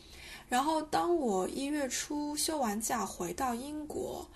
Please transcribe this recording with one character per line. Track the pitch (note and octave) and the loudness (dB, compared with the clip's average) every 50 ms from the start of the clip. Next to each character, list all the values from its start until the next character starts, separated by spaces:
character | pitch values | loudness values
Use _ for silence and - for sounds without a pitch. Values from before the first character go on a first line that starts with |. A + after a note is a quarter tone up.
| - - - - - - - - - - | -20 -18 -18 -16 -14 -14 -14 -14 -6 0
然 | B3 B3 C#4 | 2 4 4
后 | D#4 D#4+ D#4 D#4 | 4 4 2 2
当 | D4+ - E4 E4 E4+ F4 | 2 2 2 4 6 4
我 | E4 C#4 A#3 G3 F#3 F3+ - | 4 4 4 4 4 2 2
一 | - - C#4 | 0 -2 -2
月 | C#4 D4+ D4+ C#4 B3+ | 0 2 2 0 0
初 | - - - - D4+ D4 D4 D4 D4 | 0 -2 -2 -2 -2 -2 -2 -2 -2
休 | D4+ - - D#4+ D4 | 0 0 0 0 0
完 | B3+ G#3+ G3+ A3 | 0 0 0 0
假 | A#3 - C4+ A3+ G3 | 0 0 0 0 0
回 | F#3+ - - F#3 E3+ F3 | -2 -4 -4 -4 -4 -2
到 | - C4+ A#3+ A#3 | -2 0 0 0
英 | A#3 C4 D4 D4+ D4+ D4+ | -2 -4 -6 -6 -6 -6
国， | D4+ - - - - - - - - - | -6 -4 -4 -4 -4 -6 -8 -10 -12 -14